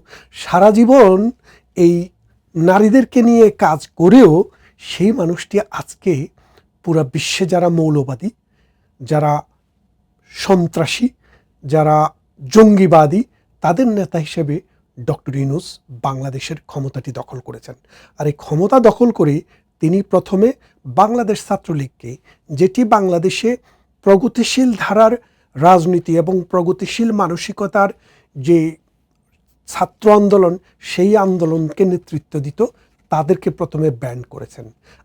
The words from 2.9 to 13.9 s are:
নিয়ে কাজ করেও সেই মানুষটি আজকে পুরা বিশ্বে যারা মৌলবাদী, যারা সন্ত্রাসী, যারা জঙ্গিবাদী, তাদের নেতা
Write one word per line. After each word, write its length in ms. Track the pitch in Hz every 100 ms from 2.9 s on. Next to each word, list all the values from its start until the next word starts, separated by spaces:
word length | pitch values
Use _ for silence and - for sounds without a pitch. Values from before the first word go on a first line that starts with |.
| 262 233 254
নিয়ে 280 | 233 233 214
কাজ 380 | - 175 156 - -
করেও 480 | 170 247 202 160 - _ _ _
সেই 340 | - - 190
মানুষটি 480 | 226 170 175 - 202 -
আজকে 580 | - - - 190 143 165 _ _ _ _ _
পুরা 220 | 175 160
বিশ্বে 420 | 139 156 - - 180
যারা 220 | 180 175
মৌলবাদী, 640 | 170 156 147 131 127 196 - _ _ _ _ _ _
যারা 400 | 127 151 147 147 - _ _ _ _ _ _ _ _
সন্ত্রাসী, 800 | - - 190 170 - 160 - 240 - _ _ _ _
যারা 480 | 139 156 151 151 151 - _ _ 131
জঙ্গিবাদী, 760 | 220 220 202 185 160 151 190 - _ _ _
তাদের 280 | 165 175
নেতা 300 | 247